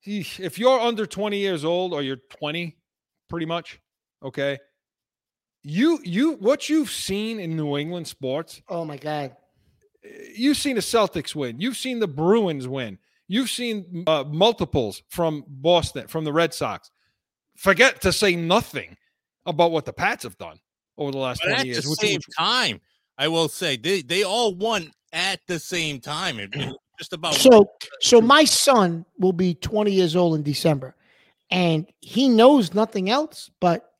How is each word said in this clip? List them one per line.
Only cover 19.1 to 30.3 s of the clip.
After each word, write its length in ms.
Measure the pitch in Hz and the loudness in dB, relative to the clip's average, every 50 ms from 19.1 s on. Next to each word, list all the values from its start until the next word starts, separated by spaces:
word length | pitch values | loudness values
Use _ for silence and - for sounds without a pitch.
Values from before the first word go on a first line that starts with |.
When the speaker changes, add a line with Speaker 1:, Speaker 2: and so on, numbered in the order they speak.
| _ _ _ _ _ _ _ | _ _ _ _ _ _ _
Speaker 1:
about 240 | - 170 147 175 170 | -10 0 2 2 2
what 140 | 165 160 139 | 2 -2 -4
the 80 | - - | -4 -8
Pats 300 | - 175 196 240 - - | -4 -2 -2 -2 -4 -8
have 120 | 120 95 _ | -14 -14 _
done 200 | 98 85 78 _ _ _ _ _ _ _ _ - | -18 -18 -18 _ _ _ _ _ _ _ _ -8
over 140 | 147 143 | -8 -6
the 80 | 135 135 | -4 -4
last 220 | 135 127 123 - - | -4 -6 -4 -4 -4
Speaker 3:
But 60 | 180 | -4
Speaker 1:
twenty 100 | 208 254 | -2 -2
Speaker 3:
at 40 | 269 - | -4 -4
Speaker 1:
years, 160 | 123 - - | -4 -6 -4
Speaker 3:
the 60 | 143 | -4
Speaker 1:
which 80 | 156 - | -4 -2
Speaker 3:
same 160 | 220 214 202 185 - | -2 -2 -2 -2 -6
Speaker 1:
was 100 | - - | -10 -8
Speaker 3:
time, 460 | - 165 190 233 247 247 170 110 - _ _ _ _ _ _ _ - | -4 -2 -2 0 0 -2 -2 -4 -6 _ _ _ _ _ _ _ -4
I 80 | 139 156 | -4 -2
will 200 | 165 165 165 151 | 0 0 0 -2
say 300 | - - 190 165 135 120 | -2 -4 -4 -4 -4 -4
they, 240 | 107 160 196 190 | -2 -2 -2 -2
they 220 | 147 123 170 185 208 | -2 -4 -2 -2 -2
all 320 | 185 190 233 240 220 185 | -2 0 0 0 -2 -2
won 360 | 175 196 226 226 202 165 151 _ _ _ _ - | -2 -4 -4 -2 -4 -6 -8 _ _ _ _ -6
at 280 | 160 180 190 196 - _ _ | -2 -2 -2 -2 -4 _ _
the 120 | 180 165 | -6 -6
same 400 | - - - 175 165 156 147 131 | -6 -6 -6 -4 -4 -4 -6 -8
time. 400 | 117 - 147 156 185 185 139 113 | -10 -8 -8 -6 -6 -6 -6 -6
It 160 | 101 98 104 | -10 -10 -8
was 200 | 147 147 147 135 - _ _ _ _ | -8 -8 -8 -8 -12 _ _ _ _
just 160 | 160 - - | -14 -14 -12
about 220 | 170 156 170 156 | -8 -4 -2 0
Speaker 2:
So, 340 | - - 262 247 220 202 - - _ - - - - | 6 8 10 10 10 8 6 2 _ -20 -18 -10 -4
so 180 | - - - 233 | 0 6 8 8
my 260 | 220 233 277 302 311 | 8 8 8 8 8
son 600 | - - - - - 262 240 196 175 170 165 165 _ _ - | 6 4 2 4 4 6 6 4 4 0 -4 -8 _ _ 0
will 140 | 185 180 190 | 0 0 2
be 200 | 165 190 185 170 | 2 0 0 0
twenty 380 | - - - - 214 208 208 | -2 -6 -4 -2 0 0 0
years 240 | 196 190 185 170 151 | 2 2 2 2 2
old 200 | 180 180 170 | 2 2 2